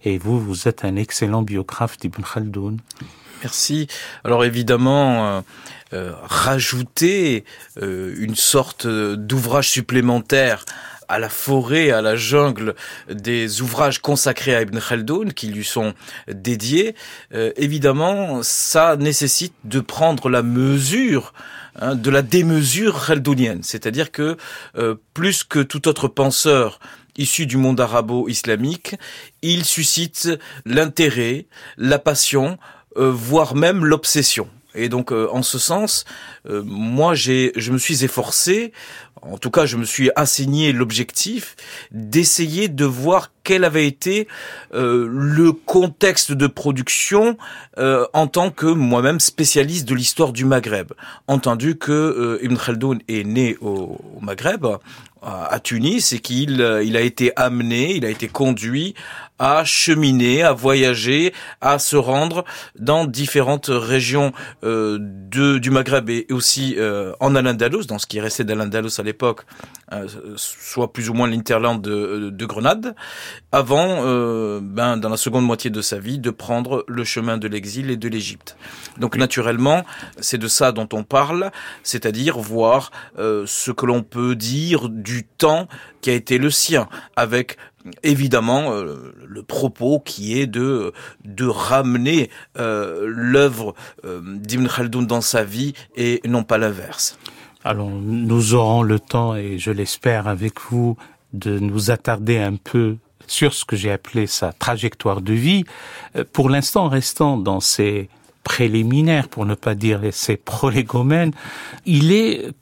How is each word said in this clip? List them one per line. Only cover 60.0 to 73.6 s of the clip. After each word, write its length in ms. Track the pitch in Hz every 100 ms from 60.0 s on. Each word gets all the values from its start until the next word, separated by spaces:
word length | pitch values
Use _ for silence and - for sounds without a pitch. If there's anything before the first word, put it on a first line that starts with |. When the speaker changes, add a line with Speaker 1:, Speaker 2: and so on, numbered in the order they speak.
| 147 131 120 131
Speaker 2:
à 100 | 165
voyager, 800 | 123 127 135 131 120 113 143 175 - - -
à 160 | 131 143
se 180 | - 147
rendre 480 | 123 135 160 165 180 - - -
dans 280 | 113 156 160
différentes 640 | 120 139 147 127 143 -
régions, 600 | 123 113 131 120 139 143 131 - -
euh, 340 | 110 113 107 104
de, 560 | 101 98 95 113 143 139
du 140 | 123
Maghreb 400 | 131 214 135 113
et 160 | 117 110
aussi, 440 | 127 120 135 135 104
euh, 380 | 110 101 95 -
en 140 | 135
Al-Andalus, 520 | 139 127 117 117 185 214
dans 120 | 104
ce 80 | -
qui 140 | 107
restait 240 | 107 -
d'Al-Andalus 460 | 107 107 107 110 110 -
à 40 |
l'époque, 440 | 104 107 123 113 - - - - -
euh, 140 | 104 98 104 - 104
soit 560 | - - - - 117
plus 160 | - 113
ou 60 |
moins 120 | 117 120
l'hinterland 540 | 113 110 113 117 113
de, 480 | 101 104 101 104 101
de 160 | 98 113
Grenade, 480 | 110 123 208 240 220 - - - - _
avant, 520 | 135